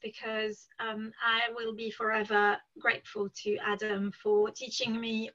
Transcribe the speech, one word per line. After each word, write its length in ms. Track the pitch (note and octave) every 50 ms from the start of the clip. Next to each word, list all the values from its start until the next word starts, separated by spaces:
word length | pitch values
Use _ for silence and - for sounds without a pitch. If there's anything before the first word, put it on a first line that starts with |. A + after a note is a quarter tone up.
| -
because, 640 | G#3+ - - A#3+ A3 A3 G#3+ G#3+ G#3+ G#3 - - _ _ -
um, 320 | A#3+ A3 A3 G#3+ A3 A3+ A3 - A#3+
I 300 | A#3 A3+ A3+ A#3 A#3 A#3
will 180 | A#3+ A#3 A3+ A3
be 160 | G#3+ A3+ A3
forever 680 | G#3+ - - A3 A3 A3 G#3 G#3+ G#3+ G#3 G#3 G#3 G#3 - - _ - -
grateful 480 | - A#3 A3 - - - - G#3+ G3+ G3 - - -
to 140 | G#3 G#3 - -
Adam 460 | G#3 G#3 G3 G#3+ G#3+ G3+ G3 G3 G3+ - -
for 280 | - G#3 G#3 G#3 G#3+ A3
teaching 480 | - - C4 A#3 - - B3+ A#3+ A3 A3+
me 300 | A#3 A3+ A3+ A3 A3 - -